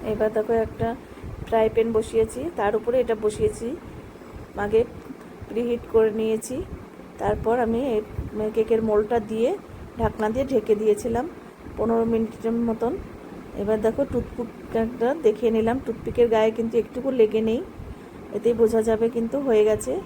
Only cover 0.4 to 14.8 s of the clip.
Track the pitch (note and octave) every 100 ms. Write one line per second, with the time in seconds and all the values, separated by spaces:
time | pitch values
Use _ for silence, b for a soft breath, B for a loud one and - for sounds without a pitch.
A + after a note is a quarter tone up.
0.4 | G#3+ A3+ A3 - A3+ A#3+ B B - -
1.4 | - A3+ A3 A3 A3+ A3 A3+ A3+ A3 B3
2.4 | D4+ E4+ D4 A3+ A3+ B3+ A#3 A3 G#3+ G#3
3.4 | G#3+ G#3+ A#3 D#4+ - - - - - -
4.4 | - - G#3 A3 A#3 - - - - -
5.4 | - G#3 A#3+ A#3 - A3+ A3 G#3+ A3 A3
6.4 | - B3+ F#4 - - - - - G3 G#3
7.4 | A3 A#3+ A3+ A3+ C#4 G#3+ G#3+ - - G#3+
8.4 | G#3+ G#3+ A3 A3+ A3+ G#3 G#3+ A#3 G#3 A3
9.4 | A#3+ G4+ - - - - A3 G#3+ G#3+ A3+
10.4 | C4+ C4 - G#3 A3 G#3 B3 A#3 D#4 -
11.4 | - - - - A3 A3+ A3+ A3+ A3 -
12.4 | A3+ A#3 A#3 A3+ A#3 F4+ - - - -
13.4 | - - G3+ G#3+ A3 A3+ C#4 B3 A#3 -
14.4 | A#3 - - A3+